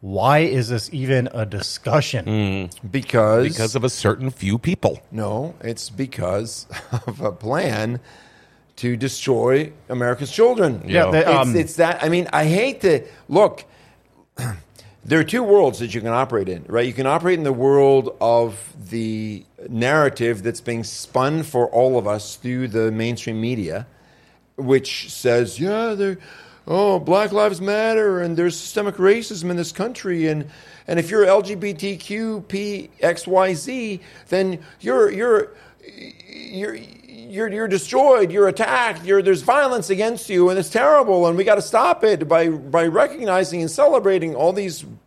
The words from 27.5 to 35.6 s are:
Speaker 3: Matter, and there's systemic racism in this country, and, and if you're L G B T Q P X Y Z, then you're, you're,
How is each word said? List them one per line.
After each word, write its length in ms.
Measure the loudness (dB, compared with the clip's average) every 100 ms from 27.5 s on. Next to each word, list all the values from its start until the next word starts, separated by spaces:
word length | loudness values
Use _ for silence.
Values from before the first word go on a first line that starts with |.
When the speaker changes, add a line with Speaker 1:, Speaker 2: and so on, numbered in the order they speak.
| 0
Speaker 3:
Matter, 600 | -4 0 0 2 0 0
and 140 | -2 0
there's 200 | -2 -2
systemic 360 | -8 -4 -4 2
racism 540 | 4 4 2 -8 -4
in 60 | -4
this 140 | -6
country, 560 | -6 -8 -6 -6 -2 0
and, 220 | -2 -6 -14 -20 -20 -4
and 120 | -4
if 100 | 0
you're 160 | 2 6
L 160 | 6
G 140 | 2 -6
B 180 | -6
T 220 | -6 -6 -8
Q 460 | -8 -6 -6 -6 -6
P 420 | -6 -6 -8 -12 _
X 240 | 0 0 0
Y 260 | 2 2
Z, 480 | 0 -6 -8 -6 -8 -12 -20 -4
then 300 | -2 0 -4 -10 -14
you're, 300 | -2 4 4
you're, 400 | 2 2 2 2 -8